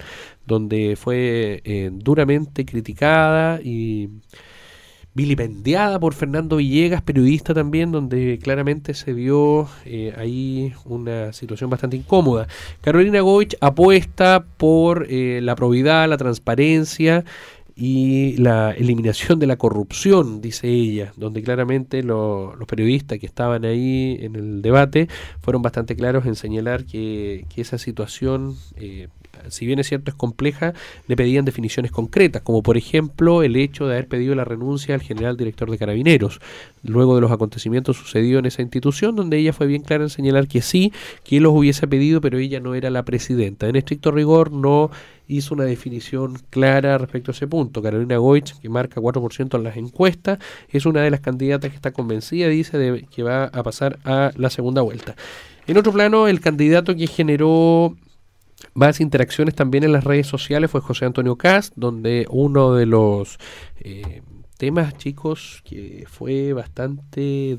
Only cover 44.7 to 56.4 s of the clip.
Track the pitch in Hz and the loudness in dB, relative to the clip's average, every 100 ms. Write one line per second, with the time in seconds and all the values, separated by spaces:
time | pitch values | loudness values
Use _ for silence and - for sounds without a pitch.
44.7 | 147 151 - - _ - 143 143 151 135 | 4 2 -4 -20 _ -8 -6 -4 -2 -2
45.7 | 120 - 120 - 131 131 127 - 131 135 | -4 -6 -10 -8 -6 -6 -8 -8 0 4
46.7 | 139 139 135 131 131 123 127 143 165 123 | 4 2 0 -2 -6 -8 -8 -4 -2 -2
47.7 | 117 107 107 120 123 123 147 143 - 117 | -4 -4 -2 0 2 4 4 2 -10 -6
48.7 | 117 127 - 113 123 120 - 131 123 113 | -4 -4 -4 -2 -2 -4 -6 -4 -4 -4
49.7 | 110 120 - 185 170 - 190 - - - | -8 -10 0 0 2 -4 -6 -8 -20 -6
50.7 | 143 160 151 147 139 139 127 135 143 143 | -2 0 2 2 0 -2 -2 -2 -2 -4
51.7 | 143 139 131 117 110 - 165 170 156 160 | -8 -8 -6 -4 -4 -4 -2 0 0 0
52.7 | 151 127 123 - - 117 127 135 131 117 | 0 0 -2 -6 -6 -2 -2 -2 -4 -8
53.7 | - 139 135 135 135 139 135 127 - 123 | -4 -4 -4 -2 0 0 0 -2 -2 -2
54.7 | 135 117 117 - - - - - - - | 0 0 -2 -12 -14 -18 -20 -20 -14 0
55.7 | 185 214 202 208 220 214 180 | 4 4 4 4 4 4 4